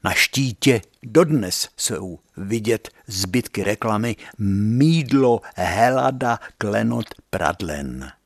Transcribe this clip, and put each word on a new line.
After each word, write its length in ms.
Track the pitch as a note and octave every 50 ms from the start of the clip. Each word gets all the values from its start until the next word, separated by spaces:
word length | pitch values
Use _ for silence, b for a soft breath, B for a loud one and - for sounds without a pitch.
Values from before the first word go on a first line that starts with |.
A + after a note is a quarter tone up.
| -
na 80 | G2
štítě. 680 | - - - - - C3+ C#3 B2+ G#2 _ - C#3 B2 G#2+ - _ _ _
Dodnes 640 | - A2+ G#2+ D#3 F3+ D3 D#3 C3+ G2 F#2 - - - - _
jsou 420 | - - - - D#2 G2 F#2 E2+ - _ _ _
vidět 520 | - G2 G2 A2+ A#2 G#2 A2+ A2+ G#2+ _ - b b b
zbytky 580 | - G2 F#2 G2+ F#2+ F2+ B2 A#2 - - G2+ F#2+
reklamy 520 | G2 G#2+ - - A2+ G#2+ G#2 A2+ A#2+ A2 B B B B -
Mídlo, 1000 | G#2 G2 G2 G2 G#2 A2 A#2 B2 C#3 D#3+ E3 E3 C#3+ A#2 - C#3 C3 B2 A#2 - B B B
helada, 840 | - F2+ E2+ F2 G2+ A#2 B2 C3 C3 B2+ C3 C3 B2+ B2+ A#2+ A#2 - B B B _
klenot, 480 | - G#2 G#2 A2 A2+ A#2 A#2 A#2 A2 - - - _ _
pradlen. 800 | - - E2+ D2 F#2+ - G2+ E2 D2+ D2 C#2+ C2 B1 B1+ C2 C#2 - _ _